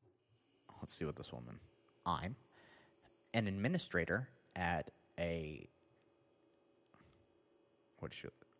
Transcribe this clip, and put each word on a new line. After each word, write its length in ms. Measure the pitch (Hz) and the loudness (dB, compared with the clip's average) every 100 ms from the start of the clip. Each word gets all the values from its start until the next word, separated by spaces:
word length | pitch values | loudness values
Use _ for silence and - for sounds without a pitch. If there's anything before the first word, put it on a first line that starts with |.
| - _ _ _ _ _ - - | -20 _ _ _ _ _ -20 -12
let's 140 | - | -6
see 120 | - 78 | -2 -2
what 100 | 67 | -2
this 180 | 67 | -8
woman, 260 | 60 58 - - - - _ 87 | -8 -10 -14 -18 -20 -20 _ 0
I'm 300 | 78 90 139 - - - - - - - - - | 0 0 -6 -14 -20 -20 -20 -20 -20 -20 -20 0
an 140 | 113 147 | 2 4
administrator 800 | 98 120 180 - 90 82 98 131 - - 90 | 2 4 2 2 2 4 2 0 -10 -8 0
at 360 | 87 80 - - - - | 2 2 0 -10 -12 -2
a, 500 | 85 82 78 73 - _ _ _ _ _ _ _ _ _ _ _ _ - - - _ _ _ _ _ _ _ - | 0 0 -4 -8 -12 _ _ _ _ _ _ _ _ _ _ _ _ -20 -20 -20 _ _ _ _ _ _ _ -8
what 140 | - | -8
is 60 | - | -6
she, 100 | - - - | -10 -12 -20